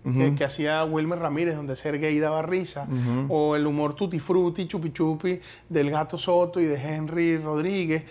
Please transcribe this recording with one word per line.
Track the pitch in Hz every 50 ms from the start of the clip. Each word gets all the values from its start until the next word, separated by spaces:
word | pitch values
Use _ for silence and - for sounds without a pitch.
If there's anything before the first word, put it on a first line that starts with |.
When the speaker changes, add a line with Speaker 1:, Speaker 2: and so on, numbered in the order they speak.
| -
Speaker 1:
Ujú. | 127 127 135
Speaker 2:
que, | - 147 143
que | 143 -
hacía | - - - 147 147 156 160 160
Wilmer | 156 156 156 156 160 175 175
Ramírez, | 165 151 143 156 170 170 156
donde | 151 147 139 131
ser | - - 156 147 143
gay | 156 156 151 151
daba | 156 151 156 160
risa, | 160 165 180 185 175 - - 143 139 -
Speaker 1:
Ujú. | 127 127 123 120 120 127 139 135
Speaker 2:
o | 160 151 151 151 151
el | 151 147 151
humor | 147 151 151 143 143
tutti | - 202 175 175 151
frutti, | - - 175 185 180 175 170 - 180
chupi | 165 - 170 160 160
chupi, | - - 160 160 160 156 - 180 180 180 - - - - - -
del | 170 151 143 143
Gato | 151 151 156 - 175 170
Soto | - 185 175 175 175 175 175 185
y | 170
de | 156 147 139
Henry | 131 156 156 156 156 156 165 170 170 165 165 160
Rodríguez, | 156 151 151 151 160 185 202 196 175 160 156 160 156 -